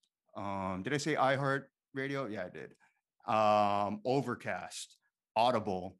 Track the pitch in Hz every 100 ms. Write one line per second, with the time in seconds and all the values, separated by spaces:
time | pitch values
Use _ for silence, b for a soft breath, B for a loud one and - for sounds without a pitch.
0 | _ _ _ - 98 98 95 92 104 143
1 | 156 147 131 135 139 135 - _ _ 135
2 | 135 139 117 104 90 80 64 _ b b
3 | _ _ 107 110 107 107 104 101 101 107
4 | 127 139 120 110 117 90 85 - - _
5 | _ _ _ 107 120 117 104 95 92 -